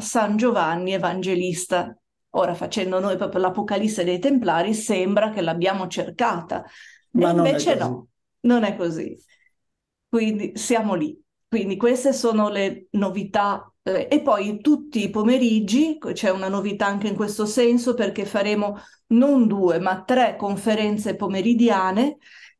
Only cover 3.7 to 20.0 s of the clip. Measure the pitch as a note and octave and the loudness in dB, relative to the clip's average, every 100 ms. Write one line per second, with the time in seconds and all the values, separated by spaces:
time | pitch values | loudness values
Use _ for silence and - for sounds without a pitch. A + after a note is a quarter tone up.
3.7 | G3+ G#3+ G#3+ F3 F3+ C4+ C4+ G3+ E3 F#3 | -2 -2 0 -2 0 2 2 2 0 0
4.7 | G#3+ - G3 F#3 G3+ G#3+ G#3 E3 E3+ F#3 | -2 0 0 2 2 0 -2 -2 0 0
5.7 | G3 F3+ - - E3+ A#3 F3 E3 - - | 0 -4 -6 -8 -2 -2 -2 -6 -10 -10
6.7 | - - - _ A#3+ E3+ E3+ E3+ D4 E4+ | -20 -20 -20 _ 2 4 4 4 2 0
7.7 | C#4+ D3+ A#2+ - _ _ _ A#3+ A#3+ G#3 | 0 -2 -6 -12 _ _ _ 2 4 2
8.7 | - E3+ D#3+ - - _ _ _ _ _ | -2 -4 -4 -8 -12 _ _ _ _ _
9.7 | _ _ _ _ A#3 A3 G#3+ G#3 - - | _ _ _ _ 0 0 -2 -6 -8 -2
10.7 | A#3 G#3 F3+ D3+ - _ _ _ A3+ F#3+ | 0 0 -2 -2 -6 _ _ _ -4 -2
11.7 | F#3+ A#3+ B3+ C4+ - A#3 A3 G#3 G3+ G3 | 0 2 2 0 0 0 2 0 0 -2
12.7 | - - G#3 G3 F#3+ F3+ G#3 G3+ G3 - | -4 -6 -2 -2 -4 -4 0 0 -2 -10
13.7 | _ - F#3+ - D4 - G#3 G#3 G#3 D4+ | _ -4 -2 0 0 2 0 0 -2 0
14.7 | D4+ - A3+ G3+ G#3+ G#3 C4 A#3+ A3 G3 | 0 0 -4 -2 0 2 2 2 2 2
15.7 | A#3+ D#4+ D#4 - - G#3 F#3+ F#3+ G3 G3+ | 2 2 -2 -8 -4 -2 -2 -2 -4 -4
16.7 | G3+ G3+ G3+ G#3 G3 G#3 G#3 G#3+ B3+ A#3+ | -2 -2 -2 -4 -2 -4 -2 -2 2 4
17.7 | A#3+ B3+ A#3 G3 F#3+ G3 G#3+ G3+ G#3 G#3 | 4 2 0 -2 -2 -4 -2 0 0 -2
18.7 | G3+ - _ _ A#3 C#4 C4+ A3 G3+ F#3 | -6 -16 _ _ 4 6 4 4 4 2
19.7 | E3 F#3 F#3 | 2 0 -4